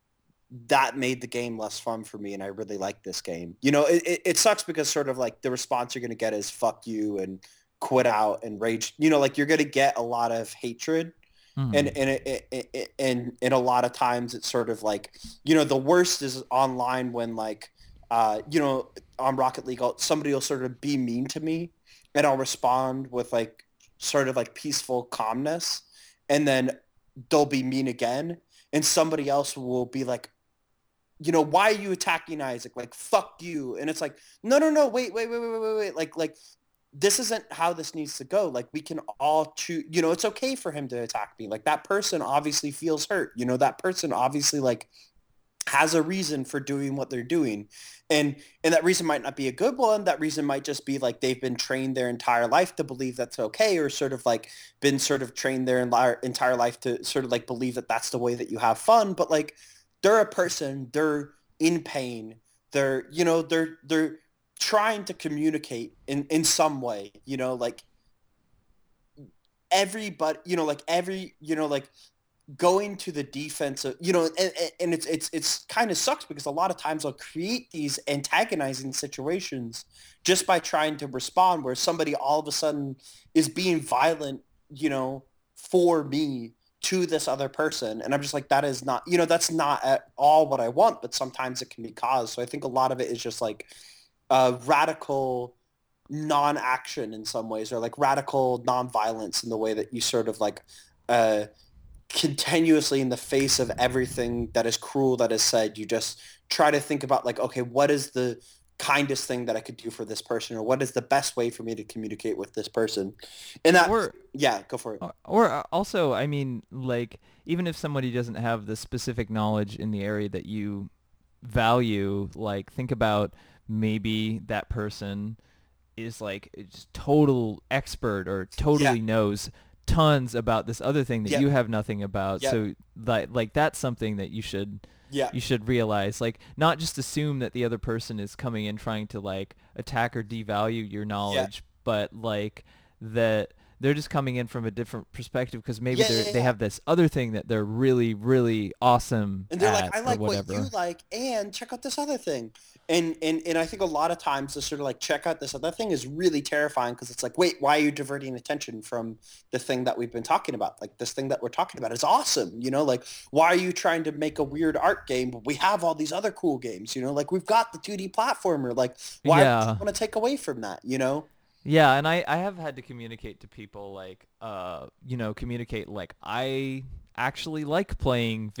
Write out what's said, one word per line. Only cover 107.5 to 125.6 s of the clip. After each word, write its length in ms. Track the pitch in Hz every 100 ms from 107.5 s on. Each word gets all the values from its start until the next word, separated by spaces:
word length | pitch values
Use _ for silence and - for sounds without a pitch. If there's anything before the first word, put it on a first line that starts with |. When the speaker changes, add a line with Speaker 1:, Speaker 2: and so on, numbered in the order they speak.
| 127
Speaker 1:
what 280 | 120 127 143
is 200 | 143 131
the 300 | 127 123 113 - - _ -
kindest 460 | - 143 143 131 -
thing 180 | 123 120
that 100 | 110
I 60 |
could 160 | - 117
do 120 | 113
for 160 | - 110
this 160 | 110
person, 360 | - 117 - 113
or 60 |
what 180 | 110 143
is 100 | 131
the 80 | 123
best 360 | - 139 - -
way 120 | 117
for 140 | -
me 120 | 113 107
to 80 |
communicate 540 | 107 110 107 104 110 92
with 160 | 101
this 140 | 110 -
person? 480 | 117 110 104 98 - - - - - 165
And 100 | 180
that 200 | 170 226
Speaker 2:
Or 160 | 185 - _
Speaker 1:
Yeah, 300 | 135 139 101 -
go 100 | 127
for 180 | 113 104
it. 60 |
Speaker 2:
or, 120 | 85 - -
or, 240 | 208 196
uh, 120 | 143 -
also, 420 | 175 202 196 151
I 140 | 110 143
mean, 360 | 143 135 117 -
like, 480 | 127 127 120 117 - _ _ -
even 220 | 170 175
if 100 | -
somebody 340 | 156 139 127
doesn't 240 | 123 120 107
have 300 | 117 113 104
the 80 | 110
specific 540 | - 123 - 120 107
knowledge 460 | 110 107 107 101 -
in 140 | 110
the 120 | 104
area 260 | 101 104 101
that 160 | 95 80
you 440 | 107 104 101 98 - _ _ _ _
value, 880 | 120 120 113 123 117 101 98 101 98 85
like, 360 | 107 101 -
think 200 | - 123
about 420 | 113 110 104 101 - - _ -
maybe 720 | 110 110 107 110 110 110 110 107
that 220 | 104 -
person 680 | 113 104 - 101 101 107 113 _ _